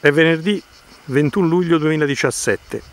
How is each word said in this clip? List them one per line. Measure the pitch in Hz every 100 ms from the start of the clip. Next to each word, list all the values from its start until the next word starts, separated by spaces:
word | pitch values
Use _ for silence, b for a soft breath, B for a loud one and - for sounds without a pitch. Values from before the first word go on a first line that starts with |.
È | 147
venerdì | 143 165 165 170 202 - - - -
ventuno | - 131 147 202 170
luglio | 175 175 165
duemiladiciassette. | 156 156 147 135 135 - - 98 - 107 -